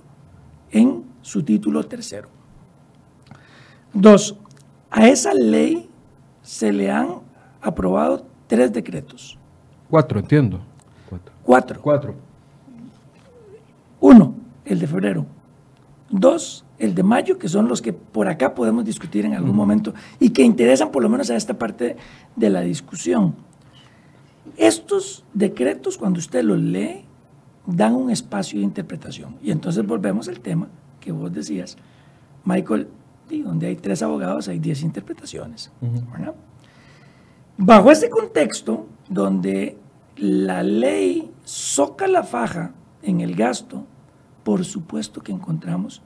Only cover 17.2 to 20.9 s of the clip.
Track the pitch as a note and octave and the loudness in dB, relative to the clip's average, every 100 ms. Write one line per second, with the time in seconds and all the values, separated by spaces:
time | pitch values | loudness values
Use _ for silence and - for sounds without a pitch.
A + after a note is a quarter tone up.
17.2 | E4 F#4 E3 G3 A#3 A#3+ A3+ F3 - G#3+ | 0 -4 -2 0 0 0 -6 -10 -8 -2
18.2 | F#3+ E3 - - A3 A#3 A2 - E2 G#2 | -2 0 -2 0 0 0 -2 -8 -6 -4
19.2 | G#2+ G#2 F2+ G#2 G2+ G#2+ - - - - | -2 -2 0 2 2 2 -2 -10 -20 0
20.2 | B3+ - A#3+ G#3 A#3 C4 D4+ | 2 6 4 6 4 4 2